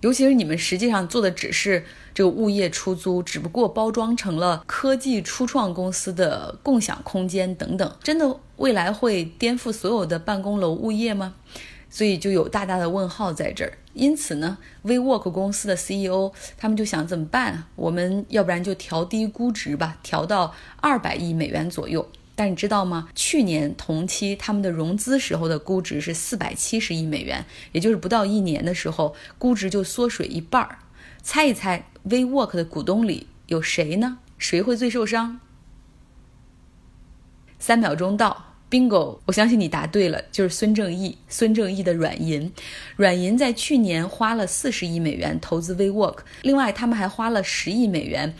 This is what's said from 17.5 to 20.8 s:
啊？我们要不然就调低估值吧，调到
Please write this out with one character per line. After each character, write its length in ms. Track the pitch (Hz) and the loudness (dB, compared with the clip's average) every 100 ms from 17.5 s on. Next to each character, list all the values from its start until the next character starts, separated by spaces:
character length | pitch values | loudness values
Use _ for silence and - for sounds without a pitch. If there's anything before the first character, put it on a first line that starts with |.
啊？ 140 | 170 160 - | -4 -12 -4
我 140 | 165 | -2
们 340 | 170 180 196 196 | 0 0 -2 0
要 140 | 220 | 0
不 80 | 180 | 2
然 120 | 175 | 0
就 120 | 180 185 | -2 -6
调 280 | - 165 | -4 -4
低 220 | 175 220 220 | -2 -2 -4
估 260 | - 240 | -2 -2
值 240 | 214 - 143 | -2 -4 -2
吧， 220 | 160 160 | -2 -4
调 200 | - 160 165 | -4 -4 0
到 280 | 202 165 - - - | 0 0 -4 -20 -2